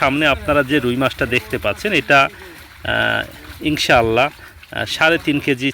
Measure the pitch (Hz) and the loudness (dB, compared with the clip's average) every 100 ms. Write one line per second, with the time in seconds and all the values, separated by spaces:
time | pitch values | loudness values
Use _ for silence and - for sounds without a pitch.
0 | 143 143 156 131 - 147 131 147 123 120 | 0 2 2 0 0 0 2 0 0 0
1 | 131 - 127 123 - 117 104 98 214 170 | -2 -2 -2 -2 -2 -4 -4 -4 -2 -2
2 | 120 139 135 - - - - - - 113 | 4 4 4 -2 -18 -20 -20 -12 -4 -2
3 | 113 110 110 - - - 156 151 - 135 | 0 -2 -4 -12 -18 -8 -6 -4 4 4
4 | 113 117 143 - - - - - 110 - | 4 2 0 -4 -20 -20 -12 -8 -6 0
5 | 160 165 - 143 139 127 135 | 2 2 0 -2 0 -2 -2